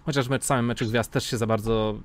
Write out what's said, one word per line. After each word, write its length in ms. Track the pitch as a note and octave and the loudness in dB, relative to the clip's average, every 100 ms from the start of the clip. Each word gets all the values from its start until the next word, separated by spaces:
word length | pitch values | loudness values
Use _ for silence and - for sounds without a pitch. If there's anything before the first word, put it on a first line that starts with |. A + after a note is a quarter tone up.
| - | -2
Chociaż 220 | C#3 B2 | 0 0
mecz, 140 | C3 | -2
samym 220 | - C3 A#2 | 0 0 0
meczu 200 | A#2 A2+ | 0 0
gwiazd 240 | A#2 A2 | 0 0
też 140 | C3 - | -2 -2
się 100 | A#2 | -2
za 100 | A2+ | 0
bardzo 520 | A2 A2 A2+ A2 G#2+ | 0 2 2 0 -4